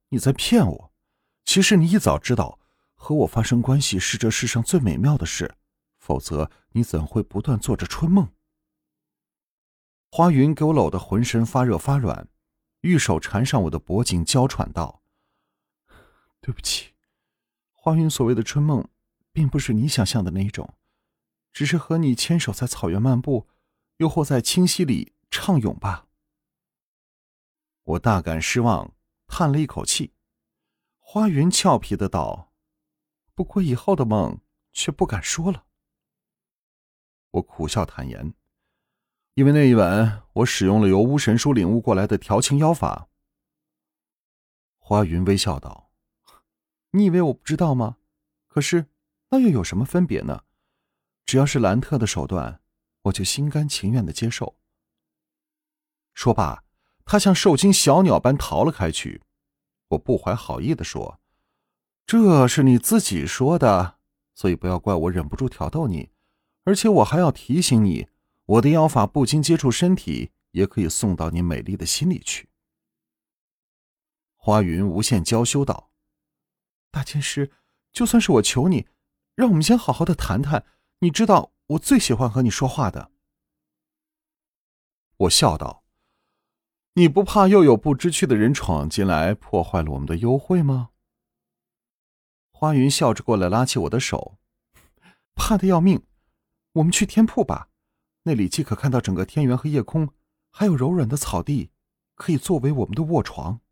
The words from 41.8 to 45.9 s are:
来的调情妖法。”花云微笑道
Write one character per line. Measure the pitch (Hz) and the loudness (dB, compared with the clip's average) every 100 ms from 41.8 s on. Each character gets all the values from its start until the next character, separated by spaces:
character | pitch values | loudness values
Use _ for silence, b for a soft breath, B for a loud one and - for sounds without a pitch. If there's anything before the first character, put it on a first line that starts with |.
| 120 | 0
来 | 95 104 | 0 0
的 | 101 | -2
调 | - 104 | 0 -2
情 | - 139 | 0 0
妖 | 156 | 0
法。” | 165 82 - - _ _ _ _ _ _ _ _ _ _ _ _ _ _ _ _ _ | 0 -4 -6 -14 _ _ _ _ _ _ _ _ _ _ _ _ _ _ _ _ _
花 | - 104 92 | -2 0 0
云 | 85 92 | 0 0
微 | 98 | 0
笑 | 95 69 | -2 -6
道 | - - _ | -10 -20 _